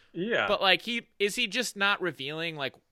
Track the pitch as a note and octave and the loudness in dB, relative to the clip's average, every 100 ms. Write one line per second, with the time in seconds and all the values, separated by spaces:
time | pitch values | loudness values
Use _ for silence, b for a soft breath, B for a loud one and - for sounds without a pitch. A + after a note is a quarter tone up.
0 | b E3+ G#3+ E3 G#2 G3+ F#3+ F3+ A3+ A#3 | b -6 -2 2 2 4 4 4 2 -6
1 | - - G3+ B3 A#3 A#3+ A3 G3+ G3+ G3+ | -6 -2 0 0 -2 -2 -2 0 0 2
2 | F3 C3+ C3+ D#3+ E3 D#3 C3 - _ | -2 -4 -6 -6 -6 -4 -6 -8 _